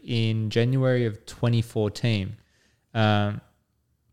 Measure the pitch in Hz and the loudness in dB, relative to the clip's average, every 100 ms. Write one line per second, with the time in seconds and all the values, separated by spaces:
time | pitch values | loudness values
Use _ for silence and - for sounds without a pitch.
0 | - 117 110 110 110 113 120 131 131 123 | -4 0 0 0 0 0 2 2 2 2
1 | 117 104 - - 120 117 113 113 104 - | 0 -4 -14 -4 0 2 0 0 -2 0
2 | 120 107 95 104 _ _ _ _ _ 113 | 0 0 -2 -8 _ _ _ _ _ 0
3 | 107 104 104 104 - _ _ _ _ _ | 2 2 0 -4 -12 _ _ _ _ _
4 | _ | _